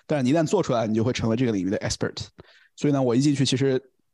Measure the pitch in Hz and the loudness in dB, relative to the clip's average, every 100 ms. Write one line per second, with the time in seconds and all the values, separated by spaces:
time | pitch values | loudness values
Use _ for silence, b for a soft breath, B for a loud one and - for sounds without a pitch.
0 | - 151 123 160 156 208 160 123 110 110 | -4 -2 2 2 2 0 0 0 0 0
1 | 113 120 113 113 127 104 92 101 104 - | 0 0 0 0 0 0 -2 -4 -4 -6
2 | - - - - B B B - 143 143 | -6 -8 -14 -18 B B B -4 -2 0
3 | 127 117 147 143 135 127 135 131 - _ | 2 2 2 2 2 2 2 0 -4 _
4 | _ | _